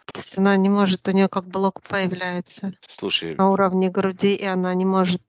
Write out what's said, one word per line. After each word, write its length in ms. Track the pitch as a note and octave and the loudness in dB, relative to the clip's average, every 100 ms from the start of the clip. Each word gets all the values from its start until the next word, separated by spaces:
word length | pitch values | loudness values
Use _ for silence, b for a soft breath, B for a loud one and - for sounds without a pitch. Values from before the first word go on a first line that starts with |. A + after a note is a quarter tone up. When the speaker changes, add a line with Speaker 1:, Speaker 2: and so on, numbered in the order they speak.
| - | -16
Speaker 1:
То 60 | - | -14
есть 180 | - - | -8 2
она 180 | G3 G3 | 4 4
не 120 | F#3+ | 4
может, 380 | G3+ F#3+ F#3 G3 | 4 2 0 0
у 60 | |
неё 160 | F#3+ F#3+ | 2 2
как 160 | F#3+ F#3 | 0 -4
блок 360 | F#3+ G3 - | -2 -2 -2
появляется 880 | - G3+ F#3 F3+ F3+ F3+ - - G3 - - | -6 -2 -2 -2 -4 -6 -8 -12 -12 -12 -20
Speaker 2:
Слушай. 480 | - G2 - E2 D#2+ | -10 -4 -4 -4 0
Speaker 1:
на 140 | F#3+ | 2
уровне 400 | G3 G3 F#3 F#3 | 2 2 2 0
груди, 440 | F#3 F#3+ F#3 G3+ | 0 -2 -2 -2
и 100 | G3+ | 0
она 300 | G3 F#3 F3+ | -2 -2 -2
не 100 | F#3 | 0
может, 380 | F#3+ F#3+ F3+ F3+ | 0 2 2 -2